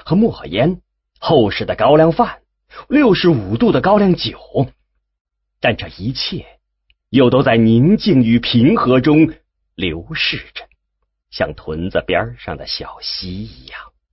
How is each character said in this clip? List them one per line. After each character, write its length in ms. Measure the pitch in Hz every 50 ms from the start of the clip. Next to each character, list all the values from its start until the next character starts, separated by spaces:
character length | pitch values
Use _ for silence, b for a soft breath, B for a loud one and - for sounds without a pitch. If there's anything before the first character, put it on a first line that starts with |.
| B
和 100 | - 160
漠 160 | 202 233 -
河 140 | - - -
烟， 340 | 71 82 104 147 170 185 180 - _ _ _ _ _ _ _
厚 320 | - - 170 139 110 98
实 140 | - - 107
的 100 | - 90
高 220 | - 107 127 147 156
粱 160 | 160 165 160
饭， 260 | - 233 - - - _ _ _ _ _ B B B B B
六 260 | 247 302 294 226 180
十 140 | - - 175
五 300 | 160 117 98 92 107 -
度 160 | 240 214 165
的 80 | 131
高 160 | 123 185 208 202
粱 180 | 202 190 170
酒。 240 | - - - - - - - - 123 135 - - _ _ _ _ _ _ _ _ _ _ _ _ _ _ _ _ _
但 160 | - 127 107
这 140 | - - 78 - -
一 160 | 92 123 127
切 320 | - - - 196 131 - - - _ _ _ _ _ _ _ _ _ _ _
又 200 | - 131 127 120
都 140 | 123 131 135
在 140 | 127 117 117
宁 400 | 113 113 113 117 131 170 208 214
静 260 | - 208 160 131 120
与 160 | 113 117 120
平 380 | 120 - - 120 117 151 233 113
和 240 | - 123 127 131
中 320 | 123 156 151 156 160 160 - - _ _ _ _ _ _ _
流 380 | - 92 87 78 85 92 - 160
逝 240 | - - - - - - - -
着， 120 | - - - _ _ _ _ _ _ _ _ _ _ _ _
像 240 | - - - 76 76
屯 340 | - - 76 78 80 87 95
子 140 | - 85 -
边 300 | - 90 87 107 120 120 -
上 180 | - 95 82 76
的 80 | - -
小 300 | - - - - - -
溪 420 | - - - - 95 92 90 98 110
一 220 | 110 - 127 -
样。 140 | - - - - - _ _ _ _